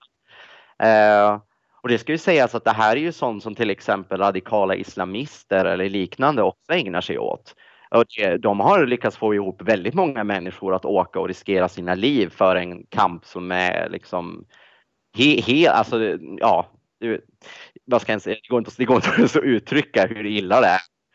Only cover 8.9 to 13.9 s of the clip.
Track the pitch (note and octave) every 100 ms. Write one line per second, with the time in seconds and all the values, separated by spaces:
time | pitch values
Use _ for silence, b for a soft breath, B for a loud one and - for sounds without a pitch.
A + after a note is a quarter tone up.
8.9 | A#2+ A2 - A2 G2+ G2 F#2 F2+ F#2+ F#2
9.9 | D#3+ F3 B2+ G2+ G2 F2+ - G2 F#2+ -
10.9 | G2 F2+ F#2 F2+ F#2 - F#2 F2+ - F2+
11.9 | F#2 B2 C#3 F2+ - F#2+ F#2 F2 F2 -
12.9 | G2 F#2+ E2+ - F2+ F2+ F2+ F2+ E2 E2